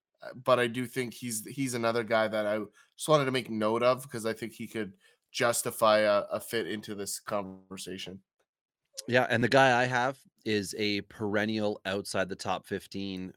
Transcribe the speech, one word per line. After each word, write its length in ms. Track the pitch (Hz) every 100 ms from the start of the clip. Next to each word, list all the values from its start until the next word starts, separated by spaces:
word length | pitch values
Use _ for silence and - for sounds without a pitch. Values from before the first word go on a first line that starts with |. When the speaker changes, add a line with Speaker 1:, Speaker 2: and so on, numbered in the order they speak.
| _ _
Speaker 1:
Uh, 80 | - 127
but 240 | 127 123
I 80 | 120
do 180 | 120 123
think 280 | 131 120
he's, 320 | - 123 110 104
he's 260 | 131 131
another 300 | 120 117 117
guy 240 | 110 113 110
that 180 | 107 104
I 140 | 107 101 _ _ -
just 140 | -
wanted 160 | 151 131
to 60 |
make 180 | 131 107
note 340 | 110 107 117
of 240 | 123 131 135
'cause 160 | 117 110
I 80 |
think 200 | 107 110
he 140 | - 110
could 260 | 113 98 - _ _ _
justify 680 | - 120 117 123 - 110 107
a, 220 | 107 101 -
a 80 | 107
fit 280 | - 117 87
into 280 | 107 110 101
this 240 | 98 -
conversation. 1040 | - 104 95 95 95 95 90 95 92 95 _ _ _ _ _ _ _ - -
Speaker 2:
Yeah, 200 | 123 -
and 140 | 120
the 60 | 117
guy 300 | 135 135 120
I 60 | 123
have 320 | 127 127 139 _ _ 113
is 280 | 107 92 -
a 240 | 104 101
perennial 800 | - - 107 104 107 110 104 104 95
outside 440 | 101 95 101 92
the 60 | 95
top 300 | 101 92 -
fifteen 680 | 98 - 98 98 92 92